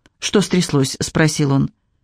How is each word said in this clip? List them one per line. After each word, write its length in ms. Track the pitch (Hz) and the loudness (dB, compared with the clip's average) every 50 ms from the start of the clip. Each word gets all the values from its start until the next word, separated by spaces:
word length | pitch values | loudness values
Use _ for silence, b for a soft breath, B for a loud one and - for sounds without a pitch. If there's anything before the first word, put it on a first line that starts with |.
| _ _ _ _ | _ _ _ _
"Что 200 | - - - 208 | -10 0 0 0
стряслось?" — 560 | 185 - - 180 170 - - 139 135 - - - | 0 2 0 -2 0 0 0 0 0 0 -2 -6
спросил 500 | - - - 160 160 151 - - 151 139 | -8 -6 0 0 0 0 2 0 0 0
он. 200 | 139 135 143 139 - _ _ _ _ _ | 2 0 0 -2 -4 _ _ _ _ _